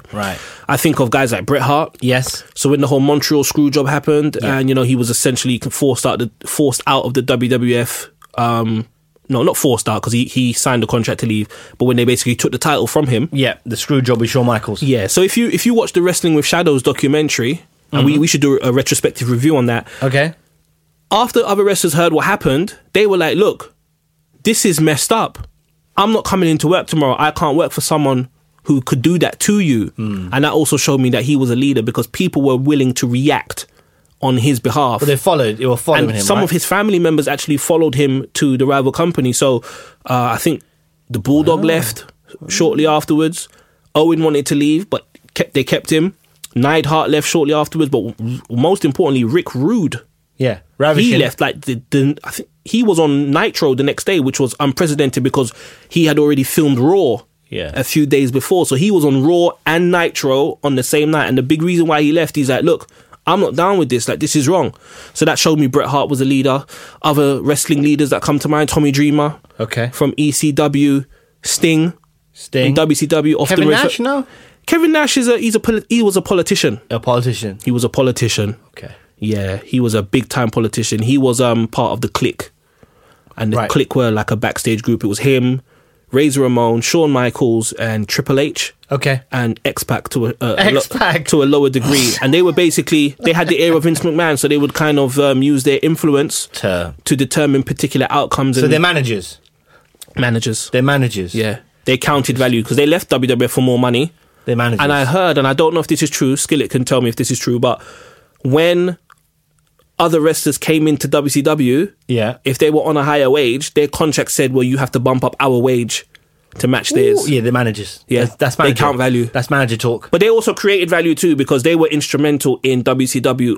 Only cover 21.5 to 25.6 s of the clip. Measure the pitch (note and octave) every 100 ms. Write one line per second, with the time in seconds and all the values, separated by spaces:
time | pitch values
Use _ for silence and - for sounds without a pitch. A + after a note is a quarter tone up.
21.5 | G3+ G3+ F#3+ F3 D3+ E3+ G#3 F3 G#3 D#3
22.5 | C3+ G3 - _ F#3 G#3 F#3 D#3+ C#3+ G3+
23.5 | - - _ _ _ _ _ _ _ -
24.5 | A3+ G#3+ D3+ D#3 D3 - A3+ F3 - -
25.5 | _